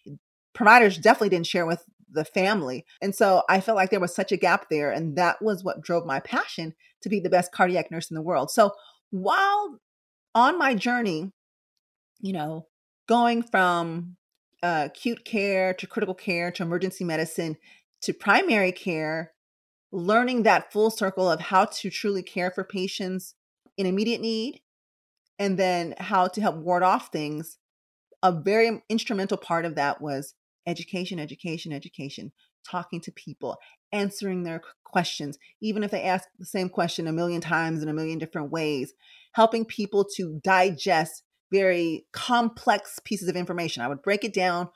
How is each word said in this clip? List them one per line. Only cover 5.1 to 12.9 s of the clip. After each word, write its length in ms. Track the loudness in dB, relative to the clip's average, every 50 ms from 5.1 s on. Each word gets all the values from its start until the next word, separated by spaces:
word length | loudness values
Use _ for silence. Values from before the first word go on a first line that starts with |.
| 0
that 240 | 2 2 2 2 0
was 220 | 0 -2 -2 -2 -4
what 180 | -6 -6 -6
drove 240 | -4 -2 -2 -2 0
my 140 | -2 -4 -4
passion 560 | -4 -2 -2 -2 -2 -4 -6 -10 -10 -10 -12 _ _ _ _ _
to 60 | -6
be 140 | -4 -2 -2
the 80 | 0 4
best 240 | 4 2 2 2 0
cardiac 360 | 2 2 2 2 0 -2 -4
nurse 220 | -6 -10 -10 -8
in 40 | -8
the 60 | -6
world. 300 | -4 -2 0 0 0 2
So 200 | 4 4 4 4 2 -2 -18 _ _ _ _ -10
while 680 | -8 -4 0 2 2 2 4 2 2 0 -2 -4 -10 -16 _ _ _ _ _ _ _ _ _ _ 2
on 240 | 4 4 4 4
my 180 | 2 2 2 2
journey, 560 | 0 0 -2 0 0 0 -2 -2 -4 -6 -8 -12 _ _ _ _ _ _ _ _ _ _ _ _ _ _ _ _ _
you 140 | -8 -6 -4
know, 340 | -4 -6 -6 -8 -10 -12 _ _ _ _ _